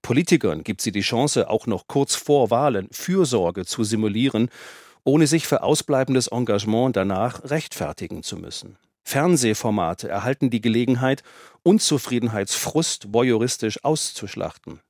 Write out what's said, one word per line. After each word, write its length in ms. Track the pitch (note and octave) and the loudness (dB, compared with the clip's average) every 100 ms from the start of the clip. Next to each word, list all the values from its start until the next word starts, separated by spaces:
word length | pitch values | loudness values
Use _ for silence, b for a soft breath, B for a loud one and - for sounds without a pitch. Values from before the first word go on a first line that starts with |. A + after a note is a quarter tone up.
Politikern 600 | - B2+ F3+ D#3 G2+ D#2 | 0 0 4 2 2 -2
gibt 200 | F#2 G2 | -6 -6
sie 100 | - | -4
die 80 | G2+ | -2
Chance, 500 | F#2+ A#2+ D3 B2 F#2+ | -2 0 2 0 0
auch 160 | A2 - | 0 -2
noch 220 | F#2 - | -4 -2
kurz 260 | C#3 C#3 | 0 0
vor 380 | - - D3 A2+ | -2 2 2 4
Wahlen 340 | A#2+ D3 G2+ F#2+ | 2 2 0 -6
Fürsorge 720 | - - F#3+ D#3 A#2+ F2 F#2 | -10 0 2 2 2 0 -2
zu 180 | F2+ - | -8 -4
simulieren, 680 | G#2+ A2 G#2+ G#2 C3+ A2 A#2+ B B B B B | -2 0 0 0 0 2 0 B B B B B
ohne 240 | - D3 D3+ | 2 4 4
sich 220 | D#3+ - | 2 2
für 160 | C#3+ | 0
ausbleibendes 640 | - D3+ - C3+ C3 B2+ - | 2 0 2 0 2 0 0
Engagement 680 | A#2+ A#2+ G2+ G#2 A2+ B2+ | -4 -2 0 0 2 2
danach 560 | G2+ G2 F#2+ A#2+ - C3 | 0 0 0 -2 -4 -4
rechtfertigen 720 | D#3 - - D3 - F2 E2 | -4 -4 -8 -8 -8 -10 -10
zu 140 | - E2+ | -10 -12
müssen. 420 | E2+ - - G2 _ _ | -12 -14 -16 -20 _ _
Fernsehformate 1040 | - C3+ E3+ E3 A#2+ G#2+ A#2 G#2 E2+ F2 - | -4 0 4 4 4 2 0 0 0 -4 -6
erhalten 420 | G2 A2+ C#3 C3+ | -4 -4 0 0
die 100 | A2+ | 2
Gelegenheit, 640 | A#2 A2+ B2 A#2+ C3 C3+ B B B B | 2 2 2 2 2 0 B B B B
Unzufriedenheitsfrust 1500 | E3 G#3+ - C#3+ - B2 A#2 G#2+ F#2+ - - D#3 E3 - G#2 | 4 4 4 0 0 -2 0 -2 -4 -4 -2 -2 -2 -6 -2
voyeuristisch 720 | A2+ B2+ A2+ B2 - A2 - | 0 2 2 0 -2 -4 -2
auszuschlachten. 960 | C#3+ D#3 - - G2+ - F2 - - D2 | -2 -2 -4 -8 -10 -8 -8 -10 -18 -20